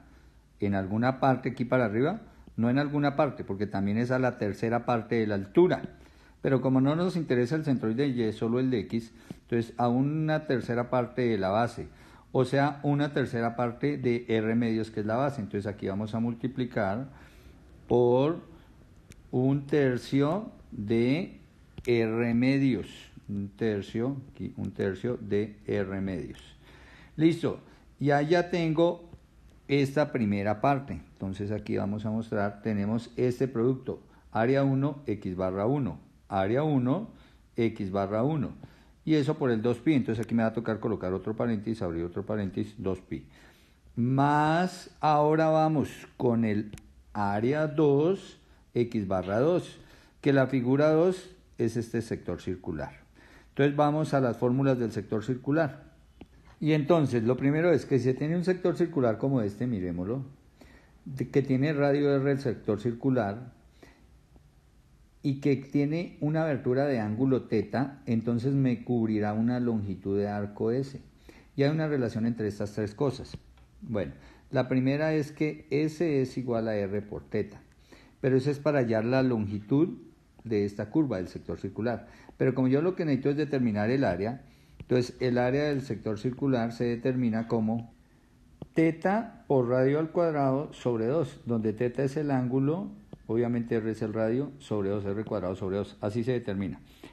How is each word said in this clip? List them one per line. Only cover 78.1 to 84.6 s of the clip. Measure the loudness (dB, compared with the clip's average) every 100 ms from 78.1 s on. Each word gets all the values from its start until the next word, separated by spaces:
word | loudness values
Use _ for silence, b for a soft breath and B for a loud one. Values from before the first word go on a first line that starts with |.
| _
pero | 2 2
eso | 2
es | 0
para | 0 2
hallar | 2 0
la | 2 2
longitud | 2 0 -2 -6 0 2 2 -2 -16 -20 _ -18
de | -2 0
esta | 0 -4 -2
curva | 0 0 -2
del | -6
sector | -10 -10 -8
circular. | -8 -4 -4 -4 B B B -2
Pero | 0
como | 2 2
yo | 2
lo | 2
que | 0
necesito | 0 0 0
es | 0
determinar | 0 0 2 2 2
el | 2
área, | 0 0 -2 -6 b b